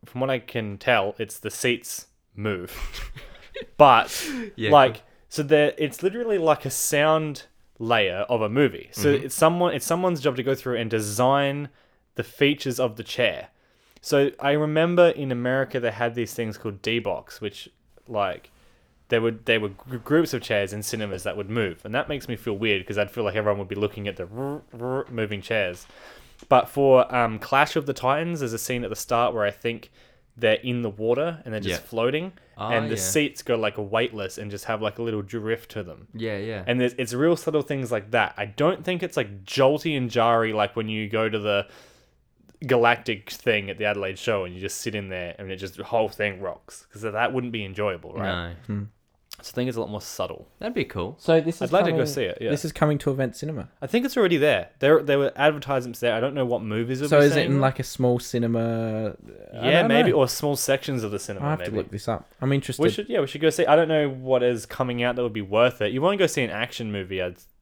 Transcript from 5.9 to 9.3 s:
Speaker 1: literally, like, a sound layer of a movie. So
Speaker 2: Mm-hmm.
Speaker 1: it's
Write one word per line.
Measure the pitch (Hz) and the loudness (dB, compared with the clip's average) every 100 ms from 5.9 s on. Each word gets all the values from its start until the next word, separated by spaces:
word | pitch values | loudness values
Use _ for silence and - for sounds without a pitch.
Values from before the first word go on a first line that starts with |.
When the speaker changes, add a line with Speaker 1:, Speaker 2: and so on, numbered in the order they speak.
| 127 | -2
Speaker 1:
literally, | 185 214 233 202 | -4 -2 -2 0
like, | 160 147 - | 2 2 0
a | |
sound | - - 147 151 156 156 139 - _ _ _ | -4 -2 2 4 2 0 -8 -14 _ _ _
layer | 113 117 98 87 101 | 0 2 2 0 -2
of | 120 | 0
a | 107 | 0
movie. | 120 139 95 - | 2 2 2 -14
So | - 147 143 | -2 2 2
Speaker 2:
Mm-hmm. | |
Speaker 1:
it's | 139 | 0